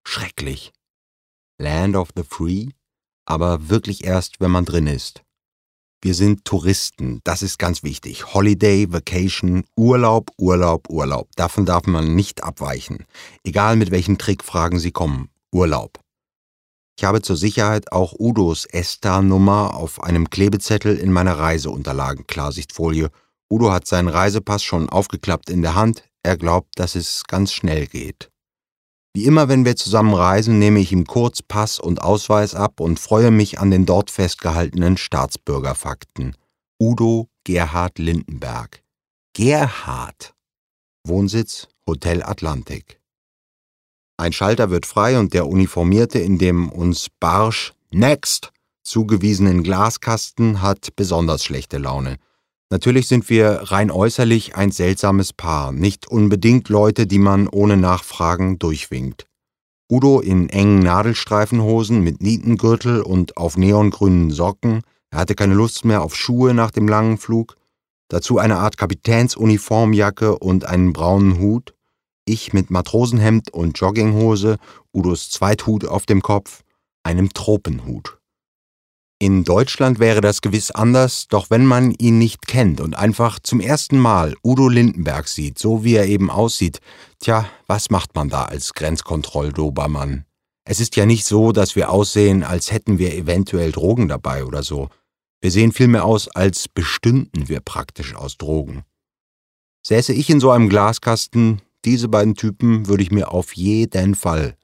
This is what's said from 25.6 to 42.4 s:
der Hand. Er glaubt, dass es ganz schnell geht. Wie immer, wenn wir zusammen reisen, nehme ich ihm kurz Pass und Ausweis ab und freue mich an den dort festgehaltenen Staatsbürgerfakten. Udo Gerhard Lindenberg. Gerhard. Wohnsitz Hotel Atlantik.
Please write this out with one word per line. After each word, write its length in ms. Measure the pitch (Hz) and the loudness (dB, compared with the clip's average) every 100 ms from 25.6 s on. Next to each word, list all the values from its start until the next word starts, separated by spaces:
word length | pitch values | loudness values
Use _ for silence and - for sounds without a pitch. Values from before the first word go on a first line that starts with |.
der 140 | 82 87 | 0 0
Hand. 280 | 110 110 _ _ | 0 -2 _ _
Er 140 | 87 87 | -2 -2
glaubt, 420 | 82 87 - - | 0 0 -2 -6
dass 160 | 90 87 | -6 -6
es 280 | 82 - - | -6 -10 -6
ganz 260 | 92 98 | -2 -2
schnell 360 | - 90 78 - | -2 -4 -2 -6
geht. 440 | - - - - _ _ _ _ _ _ _ _ | -10 -14 -16 -20 _ _ _ _ _ _ _ _
Wie 120 | 101 123 | -8 -2
immer, 240 | 156 135 | 0 2
wenn 160 | 131 123 | 2 2
wir 100 | 117 | -2
zusammen 380 | 95 107 107 | -2 2 2
reisen, 460 | 95 90 98 110 107 | 2 2 2 2 2
nehme 200 | 104 104 | 4 4
ich 120 | 92 | 2
ihm 160 | 92 82 | 0 0
kurz 340 | 120 120 - | -2 -2 -4
Pass 380 | - 107 107 - | -8 -4 -4 -6
und 220 | 87 87 | -6 -4
Ausweis 520 | 87 107 - 107 104 | 0 0 2 0 0
ab 260 | - 101 - | -2 -4 -2
und 200 | 85 82 | -4 -4
freue 320 | - 110 117 | 0 4 6
mich 280 | 110 104 - | 4 2 0
an 120 | 98 | 2
den 160 | 92 92 | 4 4
dort 240 | 92 - | 2 0
festgehaltenen 840 | - 90 - 87 82 80 90 87 92 | -4 -4 -2 -4 -2 -2 -2 0 0
Staatsbürgerfakten. 1400 | - 69 69 - - 69 67 65 73 - - - 64 - _ _ _ _ | -2 -4 -4 -8 -8 -6 -6 -8 -10 -12 -14 -12 -12 -12 _ _ _ _
Udo 480 | 113 113 113 117 113 _ | -2 2 2 0 -4 _
Gerhard 540 | - 87 82 87 90 - | -4 -2 -2 -2 -4 -4
Lindenberg. 840 | 82 85 - 71 64 60 - - _ _ _ _ _ | -4 -4 -6 -12 -12 -12 -14 -20 _ _ _ _ _
Gerhard. 1000 | - 120 147 139 - - 127 - - - _ _ _ _ _ _ _ - | -2 0 2 0 -4 -12 -12 -12 -16 -20 _ _ _ _ _ _ _ -4
Wohnsitz 600 | 95 98 110 110 - - _ - | -2 0 -2 -6 -10 -18 _ -8
Hotel 340 | 76 85 85 | -6 -4 -4
Atlantik. 800 | - - | -4 -8